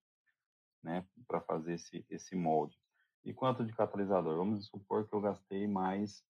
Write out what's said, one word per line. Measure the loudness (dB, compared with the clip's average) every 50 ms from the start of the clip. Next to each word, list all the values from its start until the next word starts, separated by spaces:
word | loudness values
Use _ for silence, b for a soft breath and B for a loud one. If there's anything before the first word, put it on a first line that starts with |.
| _ _ _ _ _ _ _ _ _ _ _ _ _ _ _ _ -6
né, | -4 -4 -4 -4 -6 _ -18 -6
pra | -2 -2 -2
fazer | 0 0 -2 0 0 -2 -4
esse, | -4 -4 -8 -12 -12 -10 -10
esse | -10 -10 -8 -4 -2
molde. | 0 4 4 4 4 2 0 -4 _ _ _ _ _ _ _ _ _ -12
E | -10 -6
quanto | 0 0 0 2 2 0
de | -2
catalisador? | 0 0 0 0 0 0 2 4 4 4 4 2 2
Vamos | 2 2 2 0 -2 -4
supor | -8 -14 -14 -6 0 0 0 0
que | 0 0
eu | 0
gastei | 0 0 0 -2 _ -6 -4 -2 0
mais, | 0 0 0 0 0 0 0 -2 -4 -6 -10 -20